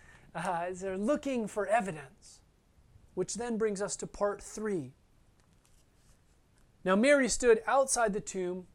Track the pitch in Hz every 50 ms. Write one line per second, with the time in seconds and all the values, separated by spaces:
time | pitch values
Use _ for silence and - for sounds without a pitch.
0 | - - - - - - - 170 170 196 180 165 170 185 190 180 190 190 185 190
1 | 208 233 294 294 - 277 262 240 220 196 - 214 196 190 208 233 196 190 160 151
2 | 139 - - _ - - - - _ _ _ _ _ _ _ - _ _ _ -
3 | - - _ 185 185 - - 196 240 240 226 202 220 214 202 185 208 190 - -
4 | 202 - - - 208 202 196 - - - - 214 214 214 202 170 131 127 - _
5 | _ _ _ _ _ _ _ _ _ _ _ _ _ _ _ _ _ _ _ _
6 | _ _ - _ _ _ _ _ _ _ _ _ _ _ _ _ - 180 190 202
7 | 233 277 294 277 262 208 - - 254 240 220 226 - - 240 277 269 262 - -
8 | 233 214 190 214 - - - 190 180 175 180 185 180 -